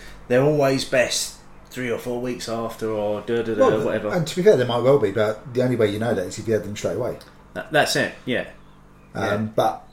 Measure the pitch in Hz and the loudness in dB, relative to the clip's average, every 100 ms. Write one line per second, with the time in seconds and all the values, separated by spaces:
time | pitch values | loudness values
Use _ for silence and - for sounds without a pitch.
0 | - - - 123 147 151 135 135 - 131 | -18 -14 0 2 4 4 2 2 0 2
1 | - - - - - - - 127 123 110 | 2 -2 -6 -10 -20 -20 -16 -8 -6 -4
2 | 123 120 127 120 - 113 113 - 110 107 | -4 -4 -4 -6 -6 -6 -6 -6 -4 -2
3 | 104 104 117 117 113 107 247 220 - 110 | -2 -2 -2 -2 0 2 2 2 0 -2
4 | 104 - - 185 202 143 120 120 127 143 | -2 -2 -2 2 4 6 4 2 4 4
5 | 101 107 107 107 139 123 127 117 107 101 | 4 2 0 -2 -4 0 2 4 2 2
6 | 117 98 92 110 104 107 98 104 98 85 | -2 -2 -4 -6 -2 0 -2 -4 -4 -2
7 | - - - - - - - 147 - 147 | -4 -6 -14 -20 -14 -12 0 2 2 2
8 | 104 - 127 107 85 - - - - - | -2 -4 -4 -4 -4 -12 -20 -20 -20 -20
9 | - - 101 104 110 - - - - | -14 -6 -2 -2 -2 0 0 -2 -10